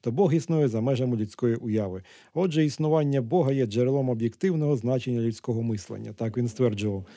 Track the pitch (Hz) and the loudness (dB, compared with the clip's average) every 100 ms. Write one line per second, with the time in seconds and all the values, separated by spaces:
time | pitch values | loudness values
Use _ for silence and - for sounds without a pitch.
0 | 165 147 190 160 - 160 139 110 123 123 | -2 2 4 2 2 2 2 2 0 0
1 | 127 113 101 - 120 113 117 107 98 92 | 0 -2 -4 -2 -2 0 -2 -2 -2 -6
2 | - - - 156 185 156 151 - 156 156 | -14 -20 -8 -2 0 2 0 0 2 2
3 | 143 139 117 180 135 139 117 110 123 139 | 2 0 2 2 2 2 2 2 2 2
4 | 131 113 117 - 190 165 147 135 117 131 | 0 0 -2 0 0 0 0 0 0 -2
5 | 127 120 113 110 - 113 117 104 - 107 | 0 -2 -2 -2 -4 -2 -2 -4 -6 -10
6 | 110 101 113 123 120 - 123 101 104 98 | -10 -6 -4 -2 -2 0 0 0 -2 -4
7 | 95 | -8